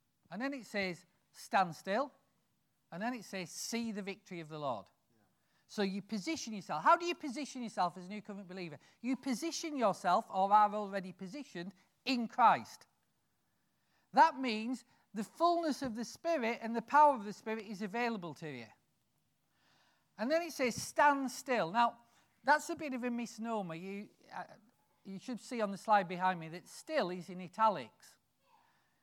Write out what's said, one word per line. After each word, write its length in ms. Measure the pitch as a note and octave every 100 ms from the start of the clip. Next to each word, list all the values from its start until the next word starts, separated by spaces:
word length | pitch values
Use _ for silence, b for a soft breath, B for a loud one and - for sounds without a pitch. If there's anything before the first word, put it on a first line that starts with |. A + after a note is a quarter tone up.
| _ _ -
And 100 | F#3
then 120 | C4+
it 140 | C#4 G#3
says, 320 | G#3 F#3+ E3+ - _ _
"Stand 420 | - - G#3 F3+
still." 380 | D#3 - G3+ C#4 - _ _ _ _ _ _ _
And 100 | E3+
then 120 | A3
it 100 | B3+
says, 260 | F#3 G3 F3
"See 420 | - - A#3 A#3
the 100 | G3+
victory 380 | G3 G3 - F3+
of 100 | D#3
the 80 | D#3
Lord." 260 | D3 A2 F#2+ _ _ _ _ _ _ _ _
So 120 | -
you 180 | G3 G3
position 540 | G3+ A3 F#3 D#4+ -
yourself. 280 | G#3+ D#3+ D#3
How 140 | A#3 E4+
do 80 |
you 100 | F4
position 480 | F4 D#4 A#3+ C#4 C4
yourself 360 | A#3 - F3+ F3
as 80 | F3+
a 20 |
New 140 | G#3
Covenant 260 | - G3 F#3
believer? 300 | F#3 F3 D3 b b
You 140 | A#3 C4+
position 600 | C#4 A#3 E4 - E4+ D4
yourself, 480 | A3 F3 F#3+ F#3+ A3
or 180 | G3 G3
are 240 | G#3 G#3
already 380 | G#3 G#3 G3 F#3
positioned, 600 | F3+ F#3+ B3+ C4 F3 F3 - b b -
in 200 | B3+ A3+
Christ. 600 | - A3+ D3+ A2 - _ _ _ _ _ _ _ _ _ _ _ _ _
That 260 | A3 D#4+ C4+
means 460 | C4 G#3+ A3+ B3+ - b b
the 120 | G3+
fullness 580 | G#3+ - E4+ E4+ E4 C4
of 120 | C4+
the 120 | A3 A3+
Spirit 540 | - E4+ D#4+ A3+ A#3
and 120 | A3
the 60 | A#3
power 340 | A3+ C#4+ D4+
of 120 | C4 G#3
the 80 |
Spirit 320 | G3+ - A3 G3+
is 140 | G3
available 500 | G#3 A3 A#3+ A3+ E3+
to 140 | C#3+ D#3+
you. 160 | C3 A2+ - _ _ _ _ _ _ _ b b b b b b -
And 140 | A3+
then 100 | D#4+
it 120 | E4+
says, 220 | - B3+
"Stand 560 | - - - D4 C#4 C4
still." 400 | - - B3 E3
Now, 240 | G#3+ A#3+ - _ b b b
that's 260 | - D4+ D4
a 40 | E4
bit 180 | D#4
of 100 | B3+
a 60 | B3
misnomer. 640 | A#3+ A#3 - A3+ A3+ F3+
You, 340 | E3 F#3 G3+ G#3+ _ -
uh, 100 | - - - _ _ _ _
you 140 | - F#3+
should 220 | - A#3+
see 200 | - A#3+
on 100 | G#3
the 60 | G3
slide 320 | - G#3 F3+
behind 320 | F3+ F#3 F3+
me 80 | D#3+
that 180 | E3+ -
"still" 440 | - - D#4 F#3
is 180 | F#3 E3
in 140 | F3+
italics. 760 | F3+ - A3 F3+ A2+ _ - _ _ _ _ b b b b b